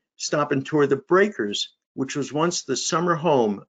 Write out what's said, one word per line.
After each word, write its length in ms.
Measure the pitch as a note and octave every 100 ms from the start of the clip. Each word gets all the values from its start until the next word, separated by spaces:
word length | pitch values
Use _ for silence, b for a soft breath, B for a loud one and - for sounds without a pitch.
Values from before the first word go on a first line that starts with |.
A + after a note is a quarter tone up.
| _ -
stop 360 | - D#3+ C#3+
and 140 | C#3+ C3+
tour 220 | D3+ C#3
the 80 | C#3
Breakers, 760 | - F3+ G#3 G#3 G#2 G2+ - _ _
which 220 | - C3+ D3
was 180 | B2+
once 300 | C#3+ E3+ -
the 120 | - B2+
summer 400 | - E3 F3 E3
home 480 | E3 C#3 G#2+ G2+